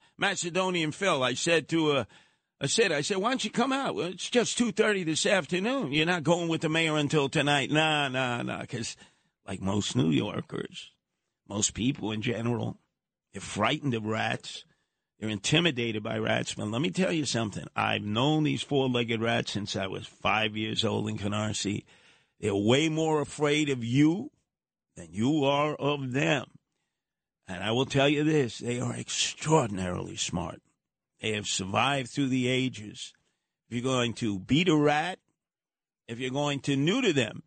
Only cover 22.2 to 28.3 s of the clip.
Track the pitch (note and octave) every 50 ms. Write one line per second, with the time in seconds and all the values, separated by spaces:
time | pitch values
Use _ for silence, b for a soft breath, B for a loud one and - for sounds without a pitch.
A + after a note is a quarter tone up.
22.2 | b b b _ - G#2 G2+ G2+ G2+ A2 B2+ C#3+ D#3+ D#3+ D#3 D#3 D#3+ D#3 D#3 D3+
23.2 | C#3+ - - - D3+ C#3+ D3 D3+ D#3 C#3+ C3+ B2 A2+ A#2 B2 C#3 D3 D#3 F3 G#3
24.2 | C4+ D4+ - _ _ _ _ _ _ _ _ _ _ _ _ F2+ F2 E2 E2 G2+
25.2 | A2+ C3+ D#3+ D3+ C3+ C#3 C#3+ C#3+ D3 D3+ D3 - - C#3+ D3 C#3+ C3+ B2+ A#2+ C#3
26.2 | D#3 E3 D3+ B2+ - - - - _ _ _ _ _ _ _ _ _ _ _ _
27.2 | _ _ _ _ _ - F#2 F2+ G2 G#2+ A2+ B2+ C3+ - - C3+ C#3 D3 D3+ C#3+
28.2 | D3+ D#3